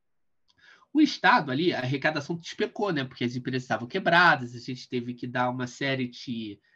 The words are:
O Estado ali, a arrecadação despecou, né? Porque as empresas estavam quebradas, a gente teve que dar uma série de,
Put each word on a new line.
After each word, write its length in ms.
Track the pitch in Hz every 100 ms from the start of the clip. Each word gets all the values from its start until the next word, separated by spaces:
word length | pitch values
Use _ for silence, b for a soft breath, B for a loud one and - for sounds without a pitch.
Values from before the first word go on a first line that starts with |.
| _ _ _ _ _ b b b b
O 80 | 285
Estado 520 | 311 - 185 240 143
ali, 200 | 131 175
a 80 | 120
arrecadação 560 | 127 139 156 156 - 170
despecou, 560 | - - 214 - 208
né? 120 | 151
Porque 200 | 131 -
as 120 | 120 127
empresas 260 | 123 127
estavam 260 | 131 - 120
quebradas, 680 | 190 196 170 175 147 120 120
a 40 |
gente 300 | 127 123 -
teve 240 | 127 120
que 140 | 120 123
dar 240 | 123 127
uma 160 | 127 127
série 400 | - 139 131 123
de, 520 | - - 113 110 101 _